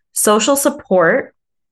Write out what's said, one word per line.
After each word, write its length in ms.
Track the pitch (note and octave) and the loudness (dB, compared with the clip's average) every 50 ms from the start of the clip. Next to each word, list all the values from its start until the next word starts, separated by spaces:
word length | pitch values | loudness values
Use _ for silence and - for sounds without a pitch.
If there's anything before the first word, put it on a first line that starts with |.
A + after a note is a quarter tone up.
| _ _ - | _ _ -8
Social 420 | - - A3 G#3 G#3+ G#3 D4 C#4 | -4 0 0 2 2 2 0 0
support 800 | C#4 - D4 - - - - G3 F#3 E3 E3 G#3+ C#4 - - _ _ _ _ _ _ _ _ | 0 0 -2 -4 -4 -4 -2 0 2 2 2 2 0 -4 -8 _ _ _ _ _ _ _ _